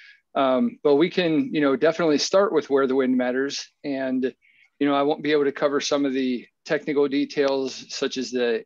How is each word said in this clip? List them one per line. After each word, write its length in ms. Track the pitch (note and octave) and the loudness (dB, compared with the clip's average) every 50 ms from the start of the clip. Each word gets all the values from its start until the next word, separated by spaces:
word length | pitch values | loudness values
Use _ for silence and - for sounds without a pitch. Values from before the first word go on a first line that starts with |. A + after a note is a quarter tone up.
| - - - _ _ _ - | -20 -20 -20 _ _ _ -2
Um, 440 | - C3+ C3+ C3 B2 A#2+ A#2 - - - | 0 0 2 2 2 0 -2 -2 0 2
but 120 | D3 C#3+ | 2 4
we 140 | C#3 E3 F3+ | 4 4 2
can, 440 | - - F3+ E3 D#3+ D3 C3+ - - | 0 0 0 2 0 0 0 0 0
you 60 | D#3+ | 0
know, 160 | D3 C#3 C3+ | 2 2 2
definitely 420 | B2 C#3+ D#3+ D#3+ - F3 D#3+ D3+ | 2 2 0 2 2 2 2 2
start 360 | C3 - - - F#3+ G3+ G3 - | 2 0 2 2 2 4 4 2
with 160 | D#3 C#3+ - | 0 0 2
where 180 | C#3 C3+ C3+ | 2 2 2
the 80 | B2+ C3 | 2 2
wind 220 | C3+ C3 B2+ B2+ | 0 2 2 0
matters. 520 | B2+ B2 B2+ B2 C3 C3+ C#3 C3+ - - - _ _ - | 0 0 0 -2 -2 -2 -4 -6 -8 -12 -14 _ _ -8
And, 500 | D3 C#3 C3+ C3+ C3 C3 C3 B2+ B2+ - _ _ _ _ _ _ _ _ _ | -8 -6 -4 -4 -4 -4 -2 -4 -4 -6 _ _ _ _ _ _ _ _ _
you 80 | C#3+ | 0
know, 80 | C#3+ C#3+ | 0 2
I 60 | C#3 | 2
won't 200 | C#3+ C#3+ D#3 - | 2 0 0 -2
be 120 | C#3+ D3 D#3 | 0 0 0
able 100 | D3 C#3+ | 2 2
to 80 | C#3 | 0
cover 300 | C#3 - D#3+ D3 C#3 C#3+ | 0 0 -2 0 0 -2
some 240 | - - D3+ C#3+ C#3+ | -2 -2 -2 0 0
of 80 | C#3 B2+ | -2 -2
the 320 | C3+ C3 B2+ B2+ A2+ G#2 - _ _ _ | -2 -2 -2 -4 -4 -8 -12 _ _ _
technical 440 | - E3 D3 D3 D#3+ D3 C#3+ C#3+ C#3+ | -4 -4 -4 -4 -2 0 0 0 0
details, 840 | C3 C#3+ C#3+ C#3 - D3+ C#3 C#3 C3+ C3+ C3+ C3 B2 - - - - | 0 -2 -2 -2 -2 0 0 0 0 -2 -2 -6 -8 -10 -14 -14 -8
such 220 | - C#3+ C3+ - | -6 -6 -4 -4
as 160 | C3 B2+ A2+ | -6 -6 -4
the 320 | B2 B2+ B2 A#2+ A#2 A2 - | -4 -2 -2 0 -2 -4 -6